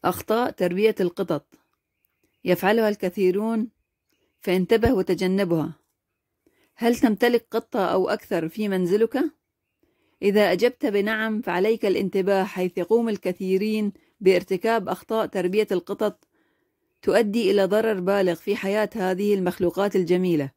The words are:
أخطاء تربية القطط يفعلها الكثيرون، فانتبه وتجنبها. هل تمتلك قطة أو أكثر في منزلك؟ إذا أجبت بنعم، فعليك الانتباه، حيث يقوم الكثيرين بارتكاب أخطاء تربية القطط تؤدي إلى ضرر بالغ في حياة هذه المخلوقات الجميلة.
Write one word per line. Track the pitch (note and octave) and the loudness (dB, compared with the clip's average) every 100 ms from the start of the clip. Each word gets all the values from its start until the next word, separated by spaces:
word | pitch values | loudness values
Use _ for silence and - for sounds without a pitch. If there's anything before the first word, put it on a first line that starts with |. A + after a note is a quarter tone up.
أخطاء | E3 - - A3 B3 | -2 -4 -2 -2 -2
تربية | - F3+ F3+ A3 G#3 | -2 -2 2 2 2
القطط | F3+ - F#3 D3 _ _ _ _ _ _ _ _ _ _ | -4 -2 -4 -4 _ _ _ _ _ _ _ _ _ _
يفعلها | - F3+ F#3 A3+ A3 | -2 0 2 2 2
الكثيرون، | G#3 F#3 F#3 F#3 F#3 A3 A3+ A3+ _ _ _ _ _ _ _ | 0 -6 0 0 2 -2 -4 -6 _ _ _ _ _ _ _
فانتبه | - F#3 F3+ A3+ A3+ | -2 0 2 2 4
وتجنبها. | A#3+ F#3 F3 F#3 F#3+ F#3+ E3 D3+ D#3+ _ _ _ _ _ _ _ _ _ | 0 0 0 0 0 0 -2 -2 -8 _ _ _ _ _ _ _ _ _
هل | _ A#3 A#3+ | _ -2 2
تمتلك | C#4 D4+ A#3+ A#3+ _ | 2 2 2 2 _
قطة | A3+ - B3+ | -8 -6 -2
أو | C#4+ F#3+ F#3 | 0 0 0
أكثر | G#3+ - F3 D#3+ | -4 -4 -6 -4
في | - G#3+ | -6 -4
منزلك؟ | F#3+ F3+ G3+ A3+ B3+ D4+ _ _ _ _ _ _ _ _ _ | -2 0 2 2 0 -4 _ _ _ _ _ _ _ _ _
إذا | G3 G3+ G3+ | 0 2 2
أجبت | F3 A#3 B3 C#4 | 2 0 0 -2
بنعم، | G3+ G3+ A3 A3 G#3+ | 0 -2 -2 -4 -4
فعليك | A3 F3 G3+ A3+ G#3 | -4 -2 0 0 0
الانتباه، | F#3 F#3+ G3 F#3+ G3 | 0 0 -2 0 0
حيث | F#3+ - F#3 - | 0 -2 -4 -4
يقوم | E3+ A3+ A#3 | 0 0 2
الكثيرين | G#3 F#3 F#3 F#3+ F#3+ G#3+ G#3+ G#3 - _ _ | -4 -4 -6 -2 0 0 -2 -4 -6 _ _
بارتكاب | F#3+ F#3 F3+ F#3+ A3 A3+ F#3 | 2 2 0 -4 0 -2 -2
أخطاء | F#3+ - A3 F#3+ | -8 -4 -4 -4
تربية | G3+ F3+ G3+ G#3 | -2 -2 0 0
القطط | F#3 - G#3 G#3+ - _ _ _ _ _ _ _ _ | -2 -4 -4 -4 -4 _ _ _ _ _ _ _ _
تؤدي | - G3 G#3+ G#3+ G3 | 0 2 2 0 2
إلى | G3+ | 2
ضرر | F#3+ G#3 A3+ G3+ | 4 2 2 0
بالغ | F3+ G3+ F#3 | 0 2 0
في | E3+ - G3+ | -2 -4 -4
حياة | G3 G#3 G#3 | -2 -2 -2
هذه | A3+ F#3 F#3 G#3 | -2 -4 -2 0
المخلوقات | G3+ F3+ F3 F3 F#3 G3+ F#3 | 0 0 0 -2 0 -2 0
الجميلة. | E3+ F3+ F#3 D#3+ C#3 | 2 2 2 0 -2